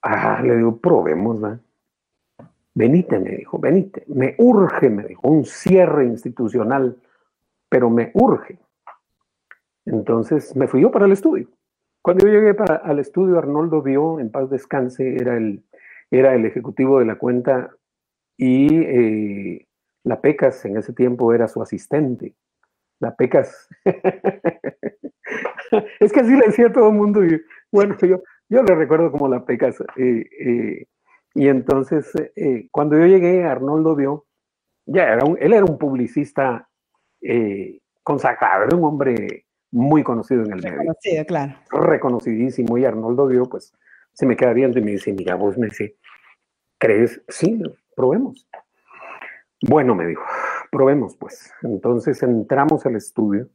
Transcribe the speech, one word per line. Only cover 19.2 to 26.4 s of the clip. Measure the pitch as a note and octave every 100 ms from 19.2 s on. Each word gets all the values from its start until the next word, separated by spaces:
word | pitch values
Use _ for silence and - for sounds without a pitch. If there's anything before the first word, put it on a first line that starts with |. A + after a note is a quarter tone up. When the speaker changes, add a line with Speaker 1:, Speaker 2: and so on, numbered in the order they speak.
| G#2 G2+ G2 F2 _ _ _ _
Speaker 1:
la | - A2+
PECAS | C#3 D3 C#3 - G#2+
en | G#2
ese | G#2
tiempo | A#2+ B2 B2 A#2+
era | A#2 A2+
su | -
asistente. | A2+ G2+ - C#3+ C#3+ B2 - _ _ _ _ _ _ _
La | A#2 -
PECAS. | C3 D3 C3+ - _ -
<laughs> | - F3+ F#3+ F3+ - - - - - - - _ - _ - - - - - G#3+ - -
Es | G#3
que | -
así | A#3
le | C4+